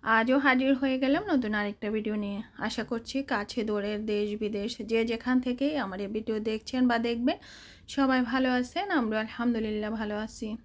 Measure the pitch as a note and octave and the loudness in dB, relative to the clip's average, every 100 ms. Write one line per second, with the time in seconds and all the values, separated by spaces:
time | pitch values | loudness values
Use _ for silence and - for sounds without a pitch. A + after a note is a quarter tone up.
0 | - A3 A3+ C4 C#4 B3+ C4+ C4+ C#4 C4 | 4 4 6 4 6 4 4 4 2 2
1 | C4 D4+ G#4 D4 A3 G#3+ G#3 G3+ G#3+ G#3+ | 2 2 2 2 2 0 -2 -2 -2 -2
2 | G#3+ G#3+ G3+ G3+ - - G#3+ A3 A3 A3+ | -2 -2 -4 -6 -10 -6 -4 -4 -4 -6
3 | A3+ C4+ C#4 A#3 G#3 - A3 G#3 G3+ G#3 | -4 -6 -2 -2 -2 -4 -2 -2 -2 -4
4 | G#3+ G#3 G#3 G#3 G#3+ G#3 G3+ - G#3 A3+ | -2 0 0 -2 -4 -2 -6 -6 -2 0
5 | A3+ A#3 B3 B3+ B3+ B3 C#4 D4+ G3 F#3 | 0 -2 2 0 2 0 0 0 -4 -6
6 | G3+ G#3+ G#3+ A3 A3 A3 - B3+ B3+ A#3 | -4 -4 -2 -2 -2 -4 -4 2 4 4
7 | A#3 A#3 B3 E4+ - - - - - - | 0 0 0 0 -6 -20 -20 -20 -8 0
8 | C4+ B3+ B3 C4 C4 B3 B3 E4 G4+ E4+ | 4 4 2 2 2 2 0 -4 0 2
9 | A3+ G#3+ A3 - A#3+ A3+ A3 G#3+ G#3+ A3 | 2 0 -4 -2 0 0 0 -2 -2 -4
10 | G#3+ G#3 A3 - G#3+ A3+ | -4 -4 -6 -6 -8 -8